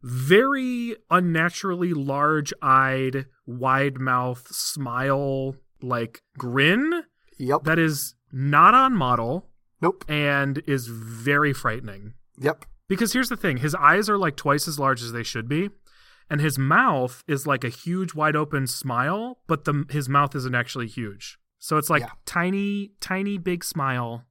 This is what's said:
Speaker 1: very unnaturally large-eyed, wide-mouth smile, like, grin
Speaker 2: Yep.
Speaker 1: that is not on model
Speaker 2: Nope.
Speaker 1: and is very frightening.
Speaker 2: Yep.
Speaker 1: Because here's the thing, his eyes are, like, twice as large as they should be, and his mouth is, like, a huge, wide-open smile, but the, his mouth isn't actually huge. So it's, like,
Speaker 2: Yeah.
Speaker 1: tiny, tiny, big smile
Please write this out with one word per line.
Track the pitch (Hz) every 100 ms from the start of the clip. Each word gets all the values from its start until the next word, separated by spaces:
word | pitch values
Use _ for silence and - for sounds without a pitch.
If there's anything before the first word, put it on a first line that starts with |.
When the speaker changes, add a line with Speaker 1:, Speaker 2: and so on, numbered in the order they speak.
Speaker 1:
very | 127 127 131 190 269 277 254 247 233 226 _
unnaturally | 175 180 165 170 170 196 180 180
large-eyed, | 160 139 139 147 156 147 - - 131 135 131 131 131 131 _ -
wide-mouth | 123 131 131 139 131 131 127 127 123 -
smile, | - - - 131 120 135 139 139 135 135 135 _ _
like, | 127 120 117 - _ -
grin | 127 127 143 202 294 339 320 _ _ _
Speaker 2:
Yep. | 127 143
Speaker 1:
that | 143 165
is | 160 143 - - _
not | 131 139 147 175
on | 240 262
model | 240 127 123 117 156 - _ _ _
Speaker 2:
Nope. | 170 196 -
Speaker 1:
and | 151 147 143 139 139 147
is | 139 120
very | 117 113 113 117 143 147
frightening. | 135 123 113 104 98 101 - _ -
Speaker 2:
Yep. | 131 165 - - _
Speaker 1:
Because | 190 226
here's | 247 262
the | 226
thing, | 190 127
his | 143
eyes | 170 147 175 208
are, | 208
like, | 180 147
twice | 143 143 156
as | 147
large | 135 127
as | 117
they | 117
should | 113 120 117
be, | 147 202 - _ - - - -
and | 147
his | 151 131
mouth | 135 170 262 151 127 127 -
is, | 143 147
like, | 135
a | 127
huge, | 117 - 180 185
wide-open | 151 151 151 151 147 131
smile, | - 131 120 135 196 240 254 _
but | 160
the, | 156 147 143
his | 143 127
mouth | 143 143 143
isn't | 127
actually | 123 120 135 117
huge. | 101 110 101 - - _ _
So | - 151
it's, | 151
like, | 151
Speaker 2:
Yeah. | 117 - -
Speaker 1:
tiny, | - 180 196 202 202 202 _
tiny, | - 185 202 202
big | 175 175
smile | - - 135 127 117 117 -